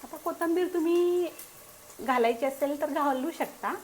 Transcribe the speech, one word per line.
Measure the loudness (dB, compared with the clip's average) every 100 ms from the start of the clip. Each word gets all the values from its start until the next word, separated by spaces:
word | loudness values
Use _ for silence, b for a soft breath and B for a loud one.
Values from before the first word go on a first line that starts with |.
आता | -14 -8
कोथिंबीर | -6 -2 0 2 2
तुम्ही | 0 2 4 4 2 0 -4 -18 -20 -20 -20 -20 -10
घालायची | 0 4 4 2 -2
असेल | 0 -2 0
तर | -2
घालू | 0 0 0 -2
शकता | -4 -8 -4 -6 -6